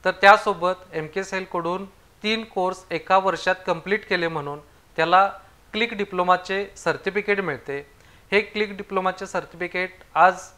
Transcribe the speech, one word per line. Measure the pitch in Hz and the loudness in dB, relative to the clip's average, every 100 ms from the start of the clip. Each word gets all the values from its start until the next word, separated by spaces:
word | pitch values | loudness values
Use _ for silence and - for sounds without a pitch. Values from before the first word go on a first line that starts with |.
| 185 | -2
तर | |
त्यासोबत | 180 196 208 214 180 180 185 - | 6 8 8 4 -2 -2 -4 -8
एमकेसीएलकडून | 160 156 190 190 190 185 175 170 185 196 _ _ _ | -10 -6 -8 -6 -8 -6 -6 -4 -6 -8 _ _ _
तीन | 208 226 | -4 -4
कोर्स | 220 190 185 185 - | -4 -2 -2 -4 -8
एका | 165 - 190 | -8 2 4
वर्षात | 190 165 - 185 - | 4 -2 -2 -2 -2
कंप्लीट | 170 180 208 - | -6 -2 -6 -2
केले | 185 165 | -2 -2
म्हणून | 160 143 147 - _ _ - | -4 -8 -10 -14 _ _ -2
त्याला | 165 180 196 - - _ _ | 4 4 4 -2 -20 _ _
क्लिक | 214 233 | -4 -4
डिप्लोमाचे | 214 202 180 180 180 - 196 202 - | -4 -6 -2 2 2 0 -6 -6 -6
सर्टिफिकेट | 175 143 - 190 202 202 | -4 -4 -4 -4 -2 -2
मिळते. | 180 131 - 139 143 - - - _ | -2 -8 -8 -10 -12 -20 -20 -20 _
हे | 196 | -2
क्लिक | 208 214 208 202 | -2 -4 -6 -6
डिप्लोमाचे | 208 190 185 185 196 | -6 -4 -2 -4 -6
सर्टिफिकेट | 180 165 170 175 180 185 - - | -8 -8 -10 -8 -6 -8 -10 -6
आज | 151 180 180 - | 4 4 4 -12